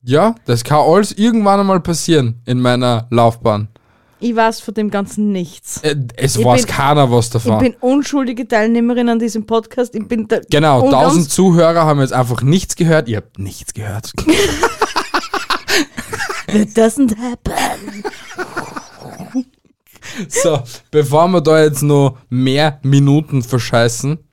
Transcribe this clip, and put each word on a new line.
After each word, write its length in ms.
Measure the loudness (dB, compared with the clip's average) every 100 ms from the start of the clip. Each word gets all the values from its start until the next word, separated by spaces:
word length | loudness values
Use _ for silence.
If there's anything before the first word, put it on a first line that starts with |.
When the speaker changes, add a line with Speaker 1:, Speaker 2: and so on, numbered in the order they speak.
Speaker 1:
Ja, 320 | 0 2 2 -2 -4
das 180 | -4
kann 140 | 0 2
alles 320 | 4 2 2
irgendwann 480 | 0 0 2 2 2
einmal 200 | 2 0
passieren 600 | 0 -4 2 2 2 -4 -4
in 120 | 0
meiner 440 | 2 2 0 -2 0
Laufbahn. 580 | 2 2 2 -2 -2 -6 _ _ _ _ _
Speaker 2:
Ich 160 | -4
weiß 260 | 0 0 -2
von 100 | -8
dem 180 | -4 -4
Ganzen 400 | -4 -6 -4 -2
nichts. 520 | -2 -6 -12 -16 -6
Speaker 1:
Äh, 120 | -4 -4 -6 -4
es 200 | -4 0
Speaker 2:
Ich 80 |
Speaker 1:
weiß 200 | 2 2
Speaker 2:
bin, 100 | 0
Speaker 1:
keiner 360 | 0 2 2 4
was 180 | 2 0
davon. 340 | -2 0 2
Speaker 2:
ich 100 | 0
bin 80 | 0
unschuldige 680 | 0 0 0 -2 -2 -6 -2
Teilnehmerin 640 | 0 2 0 0 0 0
an 80 | 0
diesem 260 | -2 -6
Podcast. 500 | -4 -4 -4 -6 -6
Ich 140 | -6 -6
bin 180 | -6 -2
da 120 | -4 0
Speaker 1:
Genau, 340 | 2 4 4 4
Speaker 2:
und 60 |
Speaker 1:
tausend 320 | 4 4 2
Speaker 2:
ganz 100 | 0
Speaker 1:
Zuhörer 500 | 2 4 6 4 4
haben 160 | 2 2
jetzt 140 | 0
einfach 260 | 0 -2 0
nichts 360 | 0 0 -2 -2
gehört. 320 | 2 2 0
Ihr 100 | -8
habt 200 | -8 -12
nichts 360 | -12 -12 -16
gehört. 380 | -12 -10 -10 -10 -6
<laughs> 40 | 0 2 0 0 -4 -2 -6 -6 -6 -8 -6 -10 -6 -8 -2 -2 -2 -8 -12 -10 -10 -10 -2
Speaker 2:
It 240 | -2 0 2
doesn't 400 | 2 2 0 0
happen. 840 | -8 -8 -8 -6 -6 -6 -14 -12 -14 -14 -18 -14 -10 -10 -12 -16 -18 -20 -20 -18 -8 -8 -8 _ _ _ _ _ -16 -12 -6
Speaker 1:
So, 340 | -2 0 -2 -6 -18 _
bevor 380 | 0 2 2 4
wir 120 | 2
da 220 | 4 4
jetzt 200 | 4 2
noch 360 | 2 4 2 0 _
mehr 520 | -2 0 2 0 0
Minuten 600 | 2 4 4 2 0 -4
verscheißen 720 | -2 -4 0 0 0 -2 -6 -6 _